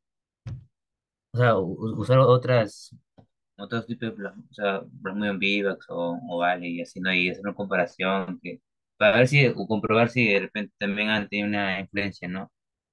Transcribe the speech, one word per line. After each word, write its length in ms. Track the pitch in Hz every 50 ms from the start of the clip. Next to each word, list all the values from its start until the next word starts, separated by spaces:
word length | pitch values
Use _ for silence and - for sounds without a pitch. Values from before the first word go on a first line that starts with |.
| _ _ _ _ _ _ _ _ - - - - - _ _ _ _ _ _ _ _ _ _ _ _ _ -
o 60 | 117
sea, 180 | 123 120 110 95
u-, 160 | 92 87 -
u-, 260 | - 110 110 104 107
usar 180 | 101 110 127 131
otras, 760 | 131 117 127 123 123 127 127 117 107 101 - - - - - - _ _ _ _ _ _ _ _ _ _ _
otros 300 | - 101 - 117 117 -
tipos 240 | - 117 - 117 113
de 60 | 110
plas-, 180 | 104 98 98 - 104 - _
o 40 | -
sea, 280 | 104 104 101 98 92 85 - - - -
plasmodium 360 | 95 98 104 107 104 98 90
vivax 480 | 98 101 101 101 98 98 92 - - -
o, 280 | - 87 85 85 85 - 80 -
o 80 | 85 87
Vale 300 | 87 87 90 87 87 85
y 100 | 85 85 85
así, 180 | - - 95
¿no? 120 | 92 95 92
Y 160 | 90 90 90
hacer 120 | - - 98
una 100 | 101 -
comparación 880 | - 101 95 98 92 85 - - - 92 95 98 98 92 90 90 - -
que, 180 | - - - _ _ _ _ _ _ _
para 220 | - 107 104 101 113
ver 100 | 127 127
si, 180 | 147 143 135 117
o 200 | 113 95 98 -
comprobar 420 | 110 101 98 113 110 113 117 117
si 180 | - 127 117 107 101
de 80 | 98
repente 340 | 95 98 - 107 104 - _ -
también 300 | 104 101 101 104 107 107
han 180 | 110 107 101 -
tenido 200 | 101 104 104 104
una 320 | 104 101 101 98 92 95
influencia, 480 | 95 - - 101 101 98 - - 90 87
¿no? 240 | 92 95 98 - _ _ _ _ _ _ _ _